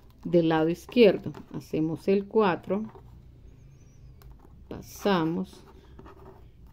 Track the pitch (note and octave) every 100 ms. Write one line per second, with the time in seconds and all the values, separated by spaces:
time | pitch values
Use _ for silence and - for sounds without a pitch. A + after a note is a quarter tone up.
0 | - - F3+ E3+ D#3+ D#3+ D#3+ F3 - B3
1 | B3+ - E3+ - - D3+ - D#3 D#3+ D#3
2 | - G3 G3+ A3 G3+ E3+ - G3 A3 -
3 | - - - - - - - - - -
4 | - - - - - - - G2+ - -
5 | G#3 F3+ D#3+ F3+ F#3+ - - - - -
6 | - - - - - - -